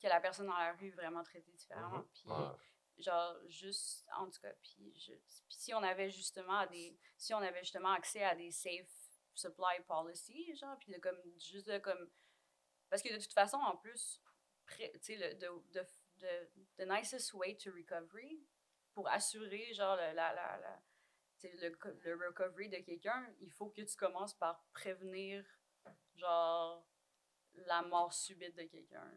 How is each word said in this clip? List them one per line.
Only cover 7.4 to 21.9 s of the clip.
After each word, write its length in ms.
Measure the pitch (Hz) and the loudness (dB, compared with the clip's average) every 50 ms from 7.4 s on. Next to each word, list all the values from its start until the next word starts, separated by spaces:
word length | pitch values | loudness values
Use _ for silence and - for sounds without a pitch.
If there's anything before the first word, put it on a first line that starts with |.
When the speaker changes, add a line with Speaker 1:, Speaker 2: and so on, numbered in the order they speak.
| 196 180 175 180 180 | 2 0 0 -2 -4
Speaker 1:
justement 260 | - - 180 185 190 | -4 -4 2 4 4
accès 300 | 190 175 175 - - 214 | 4 4 2 0 0 4
à 140 | 196 190 170 | 4 4 4
des 160 | 170 170 170 | 4 0 -6
safe 340 | 170 - - 180 175 180 180 - - - - - - _ _ _ _ | -6 -4 -4 -4 -4 -6 -8 -12 -16 -18 -18 -20 -20 _ _ _ _
supply 460 | - - 175 160 - 185 180 180 180 175 - | -6 -6 -6 -2 2 4 4 4 4 2 0
policy, 680 | 170 160 165 170 170 175 - - 240 320 339 330 294 | 2 2 2 0 -4 -10 -12 -10 -10 -8 -8 -8 -8
genre, 220 | 277 277 277 277 262 | -8 -8 -10 -10 -10
puis 140 | - 208 | -10 -12
de 60 | 185 175 | -10 -4
comme, 220 | - 185 180 180 180 175 175 - | -2 -2 -2 -4 -8 -16 -16 -14
juste 300 | - - 185 202 196 214 | -14 -12 -12 -8 -4 -2
de 100 | 202 196 | -2 0
comme, 300 | 196 196 180 180 175 175 _ _ - _ _ _ _ _ _ _ _ _ _ _ _ _ | 0 0 -2 -2 -4 -10 _ _ -20 _ _ _ _ _ _ _ _ _ _ _ _ _
parce 120 | 190 202 | 2 2
que 100 | - 240 | 2 0
de 60 | 214 208 | -4 -4
toute 120 | 202 - | -6 6
façon, 240 | - 208 202 202 269 285 | 8 8 8 10 6 4
en 180 | 277 208 175 | 2 2 2
plus, 460 | - - 220 240 - - - - - _ - - _ _ _ _ _ _ | 0 -4 -12 -10 -8 -6 -6 -8 -10 _ -20 -20 _ _ _ _ _ _
pré-, 260 | - - - 220 - | -16 -10 -8 -8 -8
tu 80 | - - | -8 -10
sais, 140 | - - 220 | -10 -8 -4
le, 180 | 208 180 160 - | -2 -2 -4 -2
de, 140 | 190 180 175 175 175 - - | -4 -6 -6 -6 -8 -12 -6
de, 140 | - 185 185 180 - - _ _ _ - | -4 -4 -4 -4 -10 -20 _ _ _ -8
de, 280 | 185 185 175 175 170 170 - 190 190 _ _ - | -4 -4 -2 -4 -6 -10 -16 -20 -20 _ _ -4
the 80 | 190 185 | 0 2
nicest 460 | 190 180 - - 262 254 - - 214 | 2 2 2 0 -2 -2 -4 -4 -2
way 220 | 190 180 190 214 | -2 -2 -2 -2
to 140 | - - 196 | -4 -8 -10
recovery, 680 | 185 175 165 - 185 170 170 165 190 220 254 294 320 311 - _ _ _ _ _ _ _ _ _ _ | -10 -10 -6 -4 -4 -4 -4 -8 -12 -14 -12 -12 -12 -14 -14 _ _ _ _ _ _ _ _ _ _
pour 140 | 208 180 120 | -4 2 2
assurer, 640 | 139 208 - - - 214 214 196 196 214 233 240 220 | 4 4 2 0 -2 -4 -6 -6 -6 -6 -6 -6 -2
genre, 220 | 202 196 190 196 | 2 4 4 4
le, 180 | 185 170 156 156 | 4 4 2 2
la, 180 | 165 165 160 | 2 2 2
la, 240 | 113 175 175 - 202 | 2 0 -2 -4 -4
la, 260 | 190 185 202 - - - _ _ _ _ _ _ _ _ _ _ - | -6 -8 -10 -10 -12 -16 _ _ _ _ _ _ _ _ _ _ -16
tu 100 | - 180 | -16 -14
sais, 60 | 175 | -8
le 200 | 175 170 170 165 | -4 -4 -4 -4
co-, 140 | - - 196 | -6 -8 -10